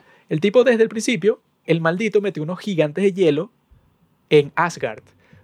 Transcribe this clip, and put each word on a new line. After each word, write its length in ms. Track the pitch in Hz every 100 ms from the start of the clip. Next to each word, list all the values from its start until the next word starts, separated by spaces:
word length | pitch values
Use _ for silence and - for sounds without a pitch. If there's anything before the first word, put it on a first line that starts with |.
| _ _ -
El 140 | 160
tipo 220 | 202 247
desde 180 | 254 226
el 80 | 226
principio, 520 | 220 233 214 196 247 _ _ -
el 160 | 165
maldito 400 | 165 185 220 208
metió 200 | 196 156
unos 160 | 151 180
gigantes 440 | 214 165 151 156
de 100 | 202
hielo 380 | 190 170 147 202 _ _ _ _ _ _ _ -
en 200 | 151 143 -
Asgard. 480 | 170 - 123 110 _ _ _ _